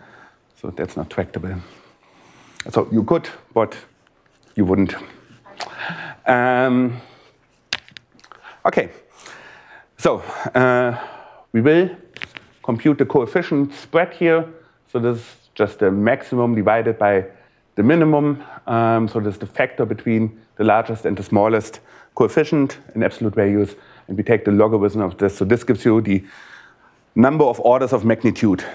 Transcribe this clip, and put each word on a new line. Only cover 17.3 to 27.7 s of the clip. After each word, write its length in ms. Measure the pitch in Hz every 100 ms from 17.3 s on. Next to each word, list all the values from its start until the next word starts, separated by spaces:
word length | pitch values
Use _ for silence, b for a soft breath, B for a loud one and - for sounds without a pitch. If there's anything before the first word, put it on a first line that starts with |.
| b b b b -
the 80 |
minimum. 580 | 110 165 156 147 147 139 B B -
Um, 420 | 117 113 113 110
so 100 | 113
this 140 | 104
is 60 | 95
the 80 | 101
factor 380 | - 131 - 110
between 540 | 107 120 113 110 - b -
the 80 |
largest 420 | 107 107 113 110 -
and 120 | 101
the 60 |
smallest 580 | 101 101 107 110 - - b b b -
coefficient 640 | - - 151 151 139 - - 113
in 80 |
absolute 320 | 95 - 110 104
values. 400 | 101 104 101 - B B B
And 80 | 95
we 80 |
take 220 | 104 110 104
the 60 |
logarithm 500 | 104 107 110 101 110
of 160 | 95 92
this. 180 | 98 -
So 100 | 95
this 180 | 117
gives 200 | - 107
you 160 | 123 110
the 240 | 104 98 - B B B B B B B _ 113
number 280 | 127 156 139
of 140 | 110
orders 340 | 113